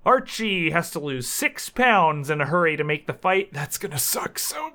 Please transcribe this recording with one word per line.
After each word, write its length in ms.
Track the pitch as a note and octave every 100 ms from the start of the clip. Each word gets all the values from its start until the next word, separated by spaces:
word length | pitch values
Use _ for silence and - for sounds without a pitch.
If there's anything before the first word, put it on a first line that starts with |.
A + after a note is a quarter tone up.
| -
Archie 640 | B3+ C4 - A3+ F#3+ D#3+
has 200 | E3 E3+
to 80 | E3
lose 280 | C#3+ C3 B2
six 420 | - C#4+ - -
pounds 600 | - B3+ G#3 D#3+ D3+ C3+
in 120 | D3+
a 40 | C#3
hurry 300 | F3 E3 D3+
to 80 |
make 240 | D3+ D3+ -
the 60 |
fight. 400 | - F#3 F#3+ G3
That's 240 | C#3 D3 -
gonna 200 | F#3+ C#3+
suck 400 | - - - -
so 320 | - D4+ D#4